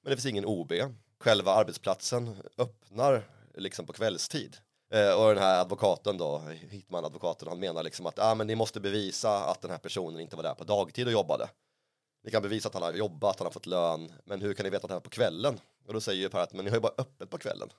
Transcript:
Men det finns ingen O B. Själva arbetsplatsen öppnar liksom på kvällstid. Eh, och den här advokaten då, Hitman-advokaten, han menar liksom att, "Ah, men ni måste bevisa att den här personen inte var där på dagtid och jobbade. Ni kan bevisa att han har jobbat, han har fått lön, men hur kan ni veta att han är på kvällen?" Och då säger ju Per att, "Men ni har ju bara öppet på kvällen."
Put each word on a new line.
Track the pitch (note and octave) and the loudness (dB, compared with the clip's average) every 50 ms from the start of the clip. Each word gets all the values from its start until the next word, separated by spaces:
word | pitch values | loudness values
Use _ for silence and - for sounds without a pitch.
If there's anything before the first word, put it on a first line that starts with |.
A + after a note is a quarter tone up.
Men | _ C#3+ | _ -2
det | C3+ | -2
finns | A#2+ A#2+ | -2 0
ingen | C3+ A2 G2+ G2+ | -2 -2 -2 0
O | A2 G#2+ F2 E2 | 0 -2 -2 -2
B. | C#2+ E2 F2 B2+ C#3 A#2+ - _ _ _ _ | -2 -2 -2 -2 -4 -6 -14 _ _ _ _
Själva | - A#2+ A2 G2+ F#2 G2 | 4 4 4 6 6 6
arbetsplatsen | F#2+ A2 G#2+ - E2+ - - G2 F#2 - - - B2+ A#2+ A#2+ A#2 G2+ F#2+ - - _ - | 6 6 4 4 0 -4 -2 -2 -2 -2 -2 -2 -2 -2 -2 -4 -10 -12 -16 -14 _ -2
öppnar | B2 A#2 - _ _ _ G2 A2 B2+ C#3+ C3+ A#2 G#2 - - - - _ - | -2 -2 -4 _ _ _ -2 2 4 4 4 4 2 -8 -20 -20 -20 _ -12
liksom | - F#2+ F#2+ - - E2+ | -8 -8 -6 -6 -8 -10
på | - | -10
kvällstid. | - - A2 A2 F#2 - - - - D3 G2+ - - - _ _ _ _ _ _ | -6 0 0 0 0 0 -4 -4 -4 -6 -6 -8 -14 -20 _ _ _ _ _ _
Eh, | - G#2+ G#2 G2+ | 4 6 6 6
och | F#2 G2+ A2 G#2+ G#2+ | 6 8 8 8 8
den | G2 | 8
här | G2 F#2+ F#2 F2+ | 6 6 6 6
advokaten | F#2 F2+ G2+ - A2 G2 F2 - - G#2 G2 F2+ | 4 0 0 2 4 2 2 2 0 -2 0 0
då, | E2+ D2+ D2 D2+ D#2 D2+ E2 D#2+ D#2 - | -2 -2 -2 -4 -6 -10 -12 -12 -14 -16
Hitman-advokaten, | G2+ G2 F#2 _ F#2 F2 D#2+ D2+ D2 D#2+ F2+ F2 D#2 - - D#2 | -16 -16 -12 _ -6 -6 -6 -6 -8 -4 -4 -4 -4 -4 -8 -10
han | F2 F2 | -8 -4
menar | G2 F#2 D#2+ D#2+ | -4 -4 -4 -4
liksom | D#2+ D#2+ - - F2 | -6 -6 -8 -6 -8
att, | E2 - - | -6 -2 2
"Ah, | G#2 A2 A2+ | 2 4 4
men | A2 A2 | 2 0
ni | G#2+ A2 | -2 0
måste | A2 A2+ A2 - A2 | 0 0 -2 -2 -4
bevisa | G2 G2+ G2 G#2+ G2+ F#2+ F2+ - - A2 G#2 G2+ E2+ | -4 -2 -2 -2 -2 -4 -6 -2 0 0 0 2 0
att | C#2+ F#2 - | -2 -2 -4
den | - F2 | -6 -10
här | F2+ D#2+ | -10 -8
personen | - - - G2+ F2+ D#2+ E2 D#2+ | -8 -6 -6 -4 -6 -6 -8 -10
inte | E2 D#2+ - | -12 -12 -10
var | E2 | -6
där | D#2+ D#2+ - | -6 -6 -6
på | - E2+ | -6 0
dagtid | F2+ G#2 G2+ F#2+ D#2 - A#2+ B2 | 2 2 2 2 0 -2 -4 0
och | B2 | 2
jobbade. | A2+ G#2 F#2 D#2 D2+ A#1+ A#1+ - _ _ _ _ _ _ _ _ _ _ _ _ _ _ _ | 2 2 4 2 0 -2 -2 -8 _ _ _ _ _ _ _ _ _ _ _ _ _ _ _
Ni | A2 | 0
kan | A2 A2 | 0 0
bevisa | G2+ G2 G#2+ G#2+ - A2 | 0 0 -2 -2 -4 -4
att | - | -4
han | F#2+ | -2
har | F2 E2 | -4 -2
jobbat, | E2 F#2+ G#2+ G2+ E2 D2 G2 G2+ F#2 - | -2 -2 -4 -4 -4 0 0 0 0 0
han | G2 | -4
har | E2+ | -6
fått | D#2 F2+ - | -6 -8 -6
lön, | F2 F2+ F2+ E2+ E2+ E2 D#2+ D#2+ D#2+ E2 C#2+ _ | -2 0 2 2 2 0 -2 -6 -12 -16 -20 _
men | - G2+ F#2+ | -10 -8 -4
hur | G2+ G#2 G2 | -4 -4 -4
kan | - G2+ | -2 -4
ni | G2 | -2
veta | F#2+ G2 - | -2 -4 -4
att | F#2+ | -4
han | F#2+ | -8
är | F2 | -8
på | - - | -8 -10
kvällen?" | - A2+ A#2+ F#2+ D#2+ E2+ A2+ C#3+ B2 F#2+ _ _ _ _ _ | -2 0 0 0 0 0 -2 -2 -2 -2 _ _ _ _ _
Och | - G#2 | -6 -6
då | A2 | -4
säger | - A2+ G2 F#2 | -2 -2 -2 -2
ju | F#2+ F#2+ | -2 -2
Per | - F#2+ | 0 -2
att, | F2 E2 | -2 -2
"Men | - F#2+ F#2+ | -4 -6 -2
ni | G2+ | 0
har | A2+ | 0
ju | A#2 | 2
bara | G#2+ A2 - - | 2 0 -2 -2
öppet | C3 - _ _ - - | -8 -8 _ _ -14 -12
på | - - | -12 -8
kvällen." | - - - - - - - | -8 -8 -6 -8 -10 -12 -14